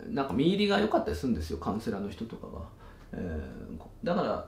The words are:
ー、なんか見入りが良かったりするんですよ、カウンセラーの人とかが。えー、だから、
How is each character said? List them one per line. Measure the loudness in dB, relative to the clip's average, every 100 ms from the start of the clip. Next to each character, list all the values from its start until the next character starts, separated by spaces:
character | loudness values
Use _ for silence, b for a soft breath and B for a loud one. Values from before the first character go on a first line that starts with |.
| -4
ー、 |
な | -2
ん | 0
か |
見 | 4 6
入 | 6
り | 6
が | 6
良 | 6
か | 4
っ |
た | 2
り | 0
す | 2
る |
ん |
で | 0
す | 0
よ、 | -2
カ | -2
ウ | -2
ン |
セ | 0
ラ | -2
ー |
の | -4
人 | -6 -8
と | -8
か | -10
が。 | -10 -10 -14 B B B
え | -6
ー、 | -2 -4 -4 -10 -10 -10 -12 -6 0
だ |
か | 2
ら、 | 2 -2